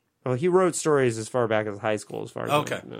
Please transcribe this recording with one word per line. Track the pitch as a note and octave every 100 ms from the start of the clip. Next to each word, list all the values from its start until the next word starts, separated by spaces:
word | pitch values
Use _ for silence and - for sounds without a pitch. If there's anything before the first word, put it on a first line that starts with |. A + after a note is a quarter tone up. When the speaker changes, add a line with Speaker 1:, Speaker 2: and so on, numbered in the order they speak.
| _ _ B2+
Speaker 1:
Well, | B2+
he | F3
wrote | F3+ F3+ -
stories | D#3+ C#3+ B2+ A2+
as | G#2+
far | B2+ A2+
back | A2 G#2+
as | G2+
high | A2 G#2+
school, | - A2
as | A2+
far | -
as | A#2
Speaker 2:
Okay. | D3 - G#2
Speaker 1:
I |
know. | -